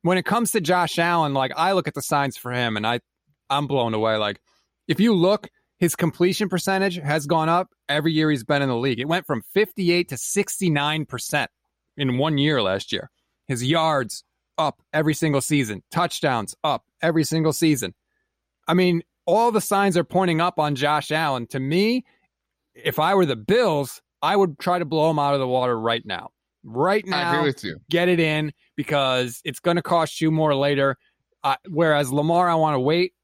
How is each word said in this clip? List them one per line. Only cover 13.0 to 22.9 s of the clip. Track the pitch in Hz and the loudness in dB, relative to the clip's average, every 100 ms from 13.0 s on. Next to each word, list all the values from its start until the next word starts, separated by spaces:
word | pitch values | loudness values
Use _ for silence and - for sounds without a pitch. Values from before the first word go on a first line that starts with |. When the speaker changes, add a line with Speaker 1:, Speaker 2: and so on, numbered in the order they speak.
| - _ _ _ - | -8 _ _ _ -8
Speaker 1:
His | 127 | -4
yards | 127 165 160 143 113 - _ _ _ - | 0 0 2 0 -2 -10 _ _ _ -2
up | 151 - _ | -2 -4 _
every | 151 156 147 | -2 0 0
single | 160 139 | 0 0
season. | - 151 113 98 _ | 0 0 0 -6 _
Touchdowns | 165 170 - 151 120 98 - | -2 -2 -2 -2 -2 -4 -6
up | 151 123 _ _ | -4 -4 _ _
every | 165 165 | 0 0
single | 147 160 160 | 0 0 0
season. | 143 160 139 95 - _ _ _ _ _ _ - | 2 2 2 -2 -10 _ _ _ _ _ _ 0
I | 175 | 2
mean, | 180 170 - _ - | 4 2 -4 _ 0
all | 196 240 | 2 4
the | 214 | 0
signs | - 196 202 175 | 0 2 2 2
are | |
pointing | 151 175 185 160 | 0 0 2 2
up | 175 - | 0 0
on | 147 139 | -2 0
Josh | 143 151 - | 0 0 0
Allen. | 156 160 127 117 | -2 0 -2 -4
To | 135 | -6
me, | 135 170 214 254 - _ _ _ _ _ _ - | -2 0 2 0 -4 _ _ _ _ _ _ -8
if | 151 | -6